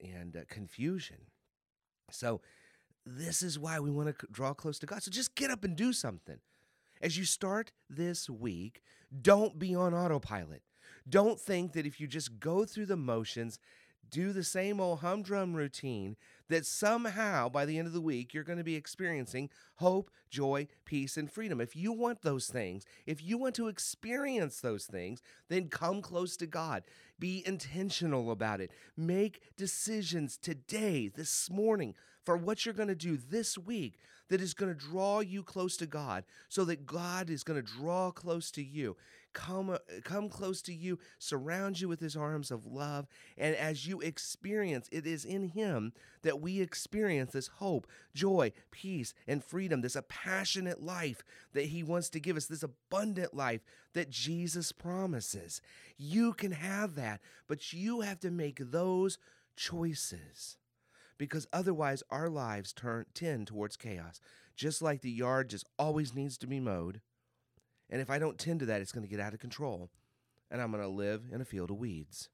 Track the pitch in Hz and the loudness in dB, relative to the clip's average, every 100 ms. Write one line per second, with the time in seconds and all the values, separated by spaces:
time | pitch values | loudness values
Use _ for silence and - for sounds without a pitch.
0 | 92 90 87 82 73 - 95 - 139 185 | -12 -10 -8 -10 -10 -12 -10 -4 -2 -2
1 | - - - _ _ _ _ _ _ _ | -6 -14 -20 _ _ _ _ _ _ _
2 | - - 120 113 - - - _ _ _ | -16 -4 -2 -2 -4 -20 -20 _ _ _
3 | - 127 165 160 180 147 156 160 143 143 | -12 -6 -2 0 0 -2 -2 0 0 2
4 | 151 139 - 110 135 143 160 143 147 202 | 0 -2 -6 -2 -2 -2 -4 -4 -6 -6
5 | 202 196 262 - 277 240 190 160 247 247 | -4 -2 -2 0 0 0 0 2 2 2
6 | 131 90 - 71 _ _ _ _ _ - | 0 -4 -10 -14 _ _ _ _ _ -2
7 | 170 160 175 - 190 202 220 - - 135 | 0 2 2 2 0 0 -2 -10 -10 -2
8 | 175 170 - 113 117 87 98 - - - | 0 0 -4 -4 -2 -2 -6 -10 -20 -20
9 | - 135 147 202 220 156 185 180 180 170 | -14 4 10 10 8 2 0 4 4 4
10 | 175 147 - 104 80 73 _ _ - - | 4 2 0 -4 -4 -10 _ _ -20 -18
11 | - 180 214 220 - 185 180 156 147 139 | 4 8 8 6 2 0 0 0 -2 -2
12 | 151 147 123 110 147 180 214 - 202 185 | -4 -4 -4 -4 2 4 2 0 0 2
13 | 127 113 110 - 117 110 _ - - _ | 2 2 2 -2 -4 -6 _ -20 -20 _
14 | - 139 185 190 170 185 196 202 185 160 | -6 0 2 2 0 2 2 2 2 2
15 | 170 202 190 202 185 165 143 - 135 113 | 2 0 0 0 2 2 0 -2 -2 -2
16 | 98 110 - - - 165 147 - 208 233 | -2 -6 -14 -12 0 0 2 2 4 4
17 | 233 196 214 170 123 143 147 156 170 170 | 2 0 2 2 2 2 2 0 0 0
18 | 160 127 123 156 151 175 165 156 143 - | 0 0 -2 -6 -4 -4 -2 -4 -4 -4
19 | 185 156 123 127 139 - - - 180 185 | -2 0 -2 -4 -6 -8 -18 2 4 6
20 | 202 - - 131 139 139 147 - - 147 | 2 -8 -8 0 2 2 0 -8 -4 -2
21 | 135 - 151 - 220 135 120 151 196 226 | -2 -2 -4 -4 -2 0 -2 -2 -2 2
22 | 240 240 160 135 - 127 98 95 - - | 0 2 0 0 0 -2 -2 -4 -10 -10
23 | - 151 160 233 262 247 226 190 - - | -6 -4 0 0 0 0 -2 -2 -4 -4
24 | 220 247 285 247 156 - 123 104 - 95 | -2 0 2 2 0 0 -2 -2 -2 -4
25 | 90 120 - - - 180 170 - 170 196 | -4 -6 -12 -16 -2 0 0 0 0 0
26 | 175 175 180 - 165 165 160 110 - - | -2 -2 -2 -2 -6 -4 -2 -4 -6 -18
27 | - - 175 190 185 190 139 156 196 - | -20 -6 -4 -2 -2 -4 -4 -2 -2 0
28 | 170 135 117 107 110 101 92 - - - | 2 2 2 2 2 0 -2 -8 -12 -2
29 | 165 185 208 - - - 190 - - 220 | 2 4 4 0 -16 -6 -4 -2 0 0
30 | 175 170 143 - - 151 127 214 214 156 | 0 0 0 -4 -6 -6 -4 0 2 2
31 | 104 98 160 - - 190 214 214 127 92 | 0 -2 -2 0 0 4 6 6 2 -6
32 | - - - 175 170 214 233 208 208 180 | -16 -4 2 4 4 0 0 2 2 2
33 | 170 147 123 208 226 - 180 233 127 87 | 2 0 2 0 0 -2 -2 -2 -2 -6
34 | - - - 190 185 - 196 160 143 180 | -20 -16 0 2 2 -2 -2 -2 -4 0
35 | 196 208 208 190 185 190 185 - 160 151 | 2 2 0 -4 -6 -2 -2 -2 -4 -4
36 | 139 95 95 - - - 180 160 139 156 | -2 -4 -4 -14 -4 0 2 0 -4 -4
37 | 175 180 175 151 - 151 113 113 151 180 | -2 -2 -2 -2 -2 -2 -2 -4 0 2
38 | 185 175 175 170 156 - 139 147 123 90 | 0 -2 -2 -2 -2 -6 -6 -2 -2 -4
39 | - - - - 147 185 190 180 - 90 | -12 -20 -14 -10 -6 -2 0 -2 -4 -10
40 | - 196 208 - 190 190 - 165 180 175 | -4 -2 -2 -4 -4 -4 -6 -6 -2 -2
41 | - - - 143 139 180 196 180 185 165 | -4 -12 -4 -2 0 0 0 0 -2 -2
42 | 160 151 151 151 135 120 110 127 147 143 | -2 -2 0 0 -2 -4 -6 -4 -4 -4
43 | 139 - - - 151 156 156 151 143 185 | -6 -12 -14 0 2 2 2 -2 -4 -4
44 | 160 - - - 190 214 196 135 - 160 | -4 -4 -6 -6 -2 0 2 0 -2 -4
45 | 156 160 131 196 190 175 214 135 107 - | -2 -4 -2 -2 -2 0 2 2 0 -6
46 | - - 160 143 165 190 185 - - 208 | -18 -4 0 2 0 0 0 -2 -4 2
47 | 214 151 127 139 127 - 196 147 - - | 4 4 2 -2 -6 -4 0 0 -2 -14
48 | - 139 190 190 120 - - - 190 180 | -12 2 4 6 6 2 -14 -12 -4 -4
49 | 117 - - 143 - 175 190 143 123 135 | -4 -6 -2 -2 0 -2 2 2 2 -2
50 | - - 185 190 190 196 180 - 156 180 | -6 -6 -2 0 0 0 0 -4 -4 -2
51 | 160 110 - - - 139 147 165 160 175 | -2 -4 -12 -20 -6 -2 0 0 0 0
52 | 170 160 151 160 - 156 147 - - 190 | 0 -2 0 0 -2 -4 -6 -8 -2 0
53 | 214 190 180 139 131 117 - - - 175 | 0 0 -2 0 0 0 -4 -20 -6 -2
54 | 156 117 127 170 175 170 160 - 175 180 | -2 -2 -2 0 0 -2 -4 -4 -4 -2
55 | 190 139 - 101 85 - - - - - | 0 0 -2 -6 -8 -10 -12 -20 -20 -12
56 | 143 196 233 196 202 160 180 196 208 147 | 0 4 4 4 -2 -2 -2 0 0 -2
57 | 117 104 - - - 147 - 165 202 240 | -4 -4 -10 -12 -6 -4 -4 -4 0 0
58 | 208 190 185 175 151 139 127 156 185 185 | -2 -2 -2 0 -2 -4 0 2 4 4
59 | 190 - - - _ - - 170 170 147 | 4 0 -10 -20 _ -6 -4 0 0 0
60 | - 87 73 - - - _ _ _ - | -4 -6 -12 -14 -14 -14 _ _ _ -20
61 | - - 143 156 143 170 190 160 147 135 | -16 -6 -4 -4 -2 0 2 4 2 0
62 | - 131 165 151 120 101 92 - 120 117 | -2 -2 0 0 -2 -2 -6 -6 -4 -2
63 | - - 170 131 104 107 104 - 117 92 | -4 -4 -2 -2 -2 -2 -4 -4 -8 -8
64 | 82 87 - - - - 147 151 160 139 | -10 -16 -20 -20 -18 -4 -2 0 0 0
65 | 127 117 123 131 127 104 - - 151 156 | -2 0 4 4 2 -4 -6 0 2 2
66 | 143 123 139 127 127 135 123 92 85 107 | 0 -2 -4 -4 -4 -2 0 0 -2 -6
67 | - _ _ _ _ _ _ _ - 120 | -14 _ _ _ _ _ _ _ -6 -4
68 | 131 139 156 - 156 165 123 107 95 120 | 0 0 0 0 -2 0 2 0 -2 -6
69 | 104 104 101 107 123 113 143 92 90 _ | -4 -4 -4 -6 -8 -6 -4 -4 -8 _
70 | _ _ _ _ - 123 117 107 98 98 | _ _ _ _ -8 -4 -2 0 -2 0
71 | 101 107 123 120 131 98 87 101 120 82 | 0 0 -4 -6 -4 -4 -2 -2 -4 -6
72 | 73 - - | -8 -12 -14